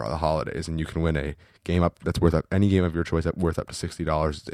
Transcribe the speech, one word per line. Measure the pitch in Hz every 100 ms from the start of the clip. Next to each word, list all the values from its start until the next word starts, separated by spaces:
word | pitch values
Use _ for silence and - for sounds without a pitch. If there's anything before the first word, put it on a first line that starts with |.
| 57
the | 78
holidays, | 78 78 - - 80
and | 80
you | 78
can | 85
win | 82 78
a | 71 - _ _
game | - 87
up | 85 -
that's | 92 -
worth | 85
up, | 80 -
any | 95 101
game | 95
of | 90
your | 82
choice | 82 82
that's | 82 -
worth | 85 80
up | -
to |
sixty | - 85 -
dollars, | 78 78 78 73 -